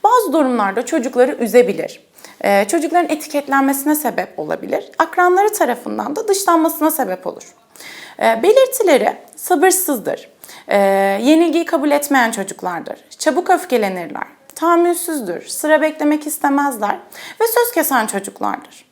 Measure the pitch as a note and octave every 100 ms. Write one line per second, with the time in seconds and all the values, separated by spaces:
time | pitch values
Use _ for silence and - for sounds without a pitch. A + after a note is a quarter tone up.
0 | G#4 B4 G4+ D4 C4 A#3+ G3+ G3 C4 D#4+
1 | B3 B3 C4 D4 A#3 A3 G3 G3 - -
2 | _ _ - - G3 G3+ G#3 E4 D4 E4
3 | E4+ D4+ - D4 C#4+ C4+ C4+ C#4 D4 D4+
4 | C#4+ - - - D#3 - - - - -
5 | E4 - F4+ F4+ G#4 G#4 D4+ A#3 - G#3+
6 | G#3+ D4+ A4+ G4 - E4+ D#4+ D#4+ D4+ D#4
7 | A3 F#3 - - - _ _ - - -
8 | - - A3+ A3+ E4+ C5 C5 - G4+ C#4
9 | G#3 - - - - F4 F#4 F4+ - F3
10 | E3 - - _ - - - G3+ G3 G3
11 | G3 G3 A#3+ D#4+ E4+ D#4 E4 E4 D4 C#4+
12 | D4 C#4 A3+ A3 G3 - F3+ E3+ - -
13 | _ - - D4 F4+ F4+ F4+ A#3+ G3+ F#3
14 | E3 D3 - _ _ - E4 E4+ F4 E4+
15 | - D#4 G#3+ E3+ - - D4+ D4+ D#4 D#4
16 | D4 D4+ D4+ - C#4+ C#4 C#4+ A#3+ G3+ -
17 | - - - - A4+ A#4 A#4+ G4+ D4+ C4
18 | A3 G3 G3 - G#2 - - - _